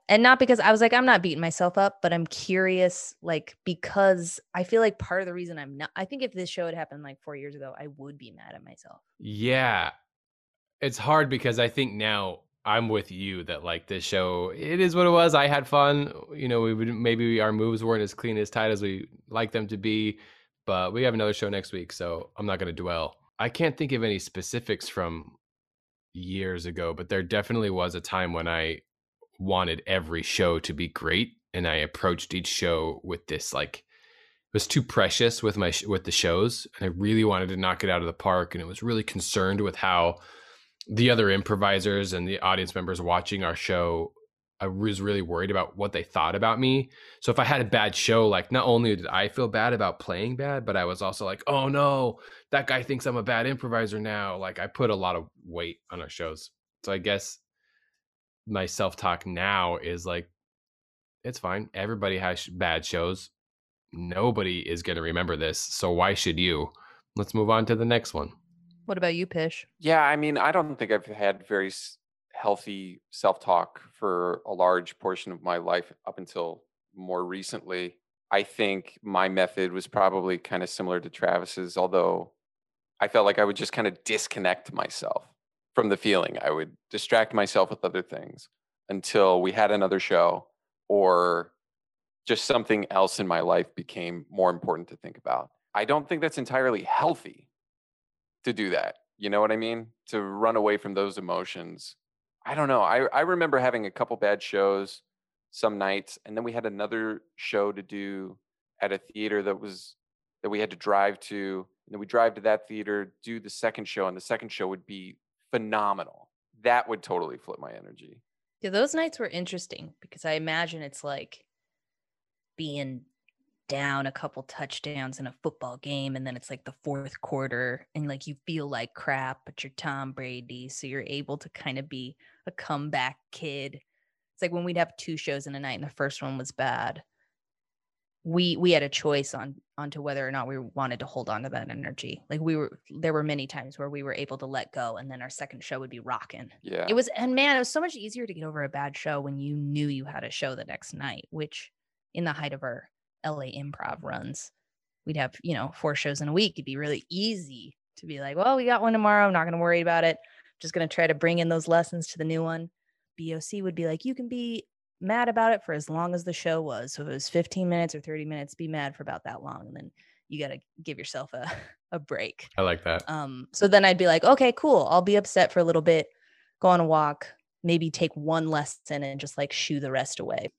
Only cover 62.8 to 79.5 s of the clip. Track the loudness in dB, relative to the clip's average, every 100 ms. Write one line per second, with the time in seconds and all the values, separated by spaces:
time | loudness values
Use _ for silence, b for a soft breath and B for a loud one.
62.8 | 0 -2 -2 -4 -10 _ _ _ _ _
63.8 | _ -10 -6 0 2 2 0 -2 -4 -6
64.8 | -4 -4 -2 0 0 0 -2 -2 -6 -2
65.8 | 0 4 4 2 0 2 2 2 -2 B
66.8 | B B B -6 -2 2 4 4 4 2
67.8 | 4 2 0 -6 -8 -10 _ _ _ _
68.8 | -8 -2 0 0 -2 -2 -2 -4 -16 _
69.8 | 4 6 6 4 2 2 4 4 0 -2
70.8 | 0 0 0 -2 0 0 -2 -2 -2 -6
71.8 | -14 -18 _ _ _ -4 0 0 -2 -12
72.8 | -12 -16 _ 0 0 2 2 2 2 -6
73.8 | -20 -6 -2 0 0 -2 -4 2 4 4
74.8 | 0 -6 -4 -4 -8 -8 -4 -2 0 -2
75.8 | -2 -12 -14 -12 -10 -6 -6 -8 _ _
76.8 | _ -14 -6 -4 -4 -6 -10 -12 -8 -6
77.8 | -6 -10 _ _ -2 0 0 0 0 -2
78.8 | -6 -14 -2 2 2 2 2